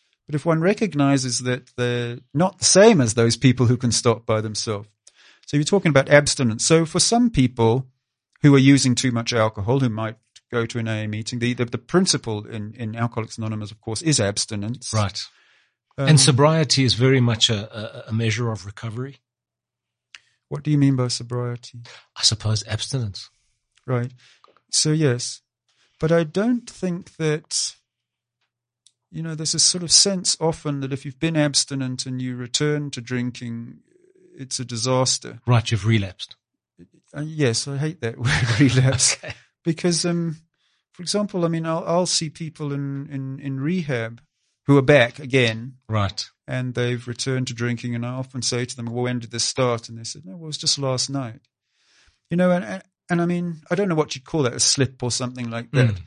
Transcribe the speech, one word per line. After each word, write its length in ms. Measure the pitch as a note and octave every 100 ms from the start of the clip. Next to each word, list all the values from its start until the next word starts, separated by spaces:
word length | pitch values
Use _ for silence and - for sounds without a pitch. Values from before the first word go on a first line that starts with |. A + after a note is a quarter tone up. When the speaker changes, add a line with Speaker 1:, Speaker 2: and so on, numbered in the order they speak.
| _ _ -
Speaker 1:
But 100 | D3
if 100 | E3+
one 160 | D#3+
recognizes 800 | E3+ G#3+ G#3+ D3 C#3 C#3 B2+ A#2+
that 320 | B2 B2 - -
they're 440 | B2 A#2+ A#2+ A#2+ -
not 240 | C#3+ F#3 -
the 60 | -
same 360 | F#3 G#3+ F#3+
as 120 | A#2+
those 220 | A2 A#2 A#2
people 300 | C3 B2 A#2+
who 100 | B2
can 160 | B2
stop 340 | A2+ A#2+ A2+ -
by 140 | A2
themselves. 480 | A2 G#2 - G2+ G#2+ _ _ _ _ _ -
So 120 | D3
you're 80 | D3+
talking 240 | G3+ F3
about 180 | C#3 C3+
abstinence. 540 | D3 D3 - B2 A2 -
So 200 | E3 D#3+
for 160 | F3+
some 280 | - A#3 A#3+
people 580 | D#3 B2+ B2+ A2+ B2 C3 _ _ _ _ _
who 140 | D3 C#3
are 40 | C3+
using 220 | C#3 C3 A#2
too 160 | C3
much 220 | A#2 A2+
alcohol, 480 | A#2+ A2 G#2+ G2 C3+
who 80 | B2+
might 260 | A2 A2 G#2+ _ - -
go 160 | A#2+ A2+
to 140 | A#2
an 80 | A2+
A 160 | G#2+
A 40 | G#2+
meeting, 320 | G#2+ G#2+ B2
the, 140 | A#2+
the, 120 | B2 A#2+
the 120 | A#2+
principle 680 | - F3+ F#3+ C#3 - G#2+ G#2+
in, 260 | A2+ G#2 A2+
in 200 | A2+ A2+
Alcoholics 420 | A#2 A#2 G#2+ -
Anonymous, 320 | A2 G#2+ G#2
of 120 | G#2+
course, 200 | - G#2+
is 200 | D#3+ D3
abstinence. 720 | G2+ G2+ - G#2+ G2+ B2+ -
Speaker 2:
Right. 280 | A2 G2+ - - _ _ _ _ _ _ -
Speaker 1:
Um, 100 | C3+
Speaker 2:
And 120 | D3+
sobriety 640 | - C3 D3 D#3+ D3 C3 B2+
is 80 |
very 260 | G#2 C3 C3+
much 300 | A#2+ A2+ -
a, 560 | G#2+ A2 A2 A2 B2 -
a, 20 |
a 40 |
measure 360 | A2+ A2+ G#2+ A#2+
of 160 | G#2 G2+
recovery? 520 | - A2+ A2 C3 C3+ _ _ _ _ _ _ _ _ _ - _ _ -
Speaker 1:
What 160 | D3
do 80 | D3
you 60 | D3
mean 180 | C#3 C3
by 140 | B2
sobriety? 680 | - A#2+ B2 B2 A#2+ - A#2+ A#2 - _ -
Speaker 2:
I 80 |
suppose 420 | - A2 G#2+ A2 -
abstinence. 640 | G#2+ - C3+ A2 F#2 - _ _ _ _ _ -
Speaker 1:
Right. 260 | B2 A#2+ - _ _ _ _ _
So, 200 | - D#3
yes. 480 | D#3 D3 B2 - - _ _ _ _ _ -
But 120 | D#3+
I 100 | E3+
don't 460 | D#3 F#3 A3+ A#3+ -
think 480 | - F#3 F3 - -
that, 580 | D#3+ D3+ - - - - _ _ _ _ _ _ _ _ _ _ _ _ _
you 100 | D#3+
know, 140 | E3 D#3
there's 180 | D#3
a 60 | D#3+
sort 240 | - F#3
of 80 | E3+
sense 440 | - G3+ F#3+ F3+ -
often 400 | D#3+ D#3+ D3+ C#3+
that 100 | C3+
if 120 | C3+ D3
you've 140 | -
been 180 | D#3+ D#3+
abstinent 680 | D3 C3+ - C#3 C3 B2+ C3+
and 160 | B2+
you 140 | B2+ B2
return 540 | A#2+ - D3+ D3 C#3+
to 100 | C3
drinking, 800 | A#2 B2+ B2 A#2 A#2+ A#2 A#2+ - _ _ _ _ _ -
it's 240 | C3 -
a 60 | A#2+
disaster. 760 | A#2 B2 C3 C3 - - A#2+ -
Speaker 2:
Right, 240 | A#2+ -
you've 140 | A2 G#2+
relapsed. 500 | A2+ G2 - - - _ _ _ _ F2+ _ _ D3
Speaker 1:
Uh, 60 |
yes, 460 | D#3 D#3 C3+ A2+ C#3+
I 100 | C#3
hate 240 | D#3 -
that 160 | A2+ -
<laughs> 20 |
word, 400 | A#2+ - A#2 A#2
relapse. 580 | C#3+ B2+ C3 - - -
Speaker 2:
Okay. 100 | - - _ _
Speaker 1:
Because, 420 | - E3 F3+ E3 F3
um, 320 | E3+ E3 D#3 _ _ _ _ _
for 120 | -
example, 420 | E3+ G3+ G#3 F#3 E3+
I 20 |
mean, 180 | E3 E3
I'll, 180 | D#3+ G3
I'll 200 | E3+ F3
see 240 | - D#3+
people 440 | - D#3+ - D3
in, 340 | C#3+ C#3 C#3 C#3+
in, 280 | C#3 C3+ C3+
in 200 | C#3+ C3+
rehab 600 | C#3+ F#3 D3+ B2 A2+ A#2 _ _ _ _ -
who 120 | C#3
are 40 |
back 360 | C3 D3 A#2+ B2+
again. 540 | C#3+ C3 A#2 A2 B2 C3 -
Speaker 2:
Right. 380 | G#2+ G2 - - _ -
Speaker 1:
And 260 | B2+ B2+
they've 340 | B2 B2 B2 B2
returned 400 | A#2 - C3 B2+
to 60 |
drinking, 420 | A#2 A#2+ A#2 B2 A#2+
and 100 | A#2+
I 40 |
often 320 | B2+ C3 C3
say 240 | A2+ B2 B2
to 100 | -
them, 120 | A#2
"Well, 160 | A#2+
when 160 | B2 B2
did 120 | A2+
this 140 | A#2 -
start?" 420 | - B2 A#2 -
And 100 | A2+
they 60 |
said, 220 | A2+ - F3
"No, 80 |
well, 100 | F#3
it 40 | D#3+
was 100 | D3
just 200 | D#3+ -
last 320 | C3+ B2+ -
night." 300 | C#3 B2 A2 _ _ _ _ _ _ _ _ -
You 60 | F3
know, 160 | F3+
and, 140 | F3 A2
and, 180 | G2 - _ -
and 120 | E3+
I 40 | E3+
mean, 360 | F3 F3 D#3 -
I 40 | F3
don't 120 | G3+
know 80 | D#3+
what 180 | D3
you'd 120 | C3+ -
call 180 | D#3+
that, 80 | B2+
a 60 | B2+
slip 420 | - - C3 -
or 80 | B2
something 400 | - B2+ B2+ A#2+
like 220 | A#2 A#2+
that. 200 | C#3 A#2+
Speaker 2:
Mm. 40 | F#2+